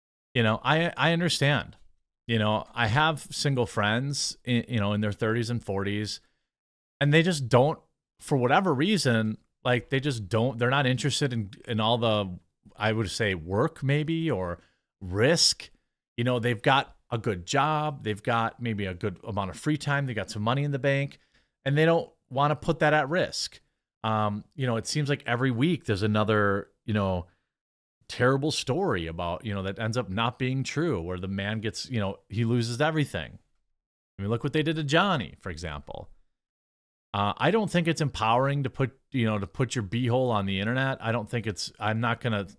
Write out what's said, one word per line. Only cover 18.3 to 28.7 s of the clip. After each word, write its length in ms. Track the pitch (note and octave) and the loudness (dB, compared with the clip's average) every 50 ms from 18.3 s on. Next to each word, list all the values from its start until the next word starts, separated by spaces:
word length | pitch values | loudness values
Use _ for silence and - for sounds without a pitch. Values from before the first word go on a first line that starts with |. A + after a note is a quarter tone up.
| A#2 A#2 A2+ A2+ - - | 0 0 0 -2 -4 -6
maybe 240 | A#2+ A#2 A2 G2+ G2+ | -6 -6 -4 -4 -4
a 80 | F#2 F2+ | -6 -6
good 240 | F2 A#2 G#2 F2+ - | -6 -6 -6 -6 -8
amount 280 | - A2+ G2 G2+ G2 F#2 | -10 -6 -4 -4 -4 -4
of 80 | F2+ - | -6 -6
free 180 | - D3+ D#3 | -2 -2 -2
time, 300 | C#3+ - C#3+ C#3+ C#3+ C#3+ | -2 -2 -2 -2 -2 -2
they 80 | B2+ A2 | -2 -4
got 160 | G#2 F#2+ - | -4 -6 -6
some 100 | - G#2 | -6 -4
money 240 | G#2+ A#2 B2+ C#3 C#3+ | -2 0 0 0 0
in 60 | D3 | -2
the 80 | C#3+ C3 | -2 0
bank, 400 | C3 C#3 C#3 C#3 C#3 C#3 - - _ _ _ _ _ _ _ _ - | 0 0 0 0 -2 -4 -8 -14 _ _ _ _ _ _ _ _ -2
and 100 | C#3 C#3+ | 0 2
they 80 | D#3 D#3+ | 4 6
don't 260 | E3 E3 E3+ - - _ _ _ - | 6 4 2 0 -4 _ _ _ -6
wanna 260 | B2 C3+ C#3+ D3 D3+ | 0 0 2 2 0
put 220 | - - F3 D#3 - | 0 0 -2 0 2
that 160 | D#3+ D3+ D3+ | 4 4 4
at 160 | D3+ C#3 C3+ | 4 2 2
risk. 500 | E3+ F3+ C#3+ - - - - - - - _ _ _ _ _ _ _ _ | 0 0 -2 -2 -4 -6 -8 -8 -10 -14 _ _ _ _ _ _ _ _
Um, 420 | - A2 A2 G#2+ G#2+ G#2 G#2 G#2+ - _ - | -2 0 0 2 2 0 -2 -4 -8 _ -8
you 120 | D3 C3 | -4 -2
know, 100 | B2 A#2 | 0 0
it 100 | A2+ G2 | -2 -2
seems 240 | - - D3+ D3 C#3 | -2 -2 0 0 0
like 140 | C#3+ C#3 - | 0 -2 0
every 240 | A#2 A#2+ A#2+ C3 C3+ | -2 0 2 2 2
week 340 | A#2+ A2 C#3 F3 E3+ - - | 2 2 2 2 2 0 0
there's 200 | - G#2 F2+ G#2+ | -2 0 0 2
another, 640 | G#2+ G#2+ G#2+ G#2 G#2 A2 G#2+ G#2 G2+ G2 G2+ - - _ _ - | 2 2 2 4 4 4 4 4 2 2 0 -4 -8 _ _ -6
you 80 | - G#2+ | -2 0
know, 320 | G#2+ G2 F#2+ F#2 F2 F2 - _ _ _ _ _ _ _ _ _ _ _ _ _ _ _ - | 0 0 0 -2 -2 -6 -10 _ _ _ _ _ _ _ _ _ _ _ _ _ _ _ -10
terrible 420 | - - B2 B2+ C#3 C3+ C#3+ D#3 | -2 2 2 2 2 2 0 -2
story 580 | - - - - | -2 -2 -2 -2